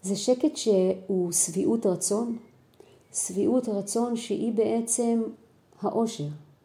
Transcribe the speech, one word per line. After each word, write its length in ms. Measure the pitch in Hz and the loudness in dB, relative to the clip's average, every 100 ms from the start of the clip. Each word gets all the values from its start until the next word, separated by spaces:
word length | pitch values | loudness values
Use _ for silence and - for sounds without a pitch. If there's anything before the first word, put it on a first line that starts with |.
זה 140 | 185 196 | -4 -2
שקט 400 | - 247 302 - | 2 2 2 0
שהוא 760 | - 196 185 185 - 190 180 | 2 4 4 0 -2 0 0
שביעות 540 | 165 - 170 - 226 220 | 0 0 0 2 2 2
רצון, 500 | 175 - 208 240 233 - _ _ _ - - _ | 0 0 -2 -2 -6 -10 _ _ _ -20 -20 _
שביעות 560 | - - 185 208 254 240 | -8 -4 0 2 2 0
רצון 480 | 202 202 233 240 233 | -4 -2 -2 0 -2
שהיא 360 | - 202 226 | -2 -2 0
בעצם 720 | 214 214 226 233 - 233 233 220 - _ _ _ _ | 0 2 2 0 0 2 2 0 -8 _ _ _ _
האושר. 480 | 202 - 226 - 147 151 - _ | -4 0 -2 -2 -8 -8 -16 _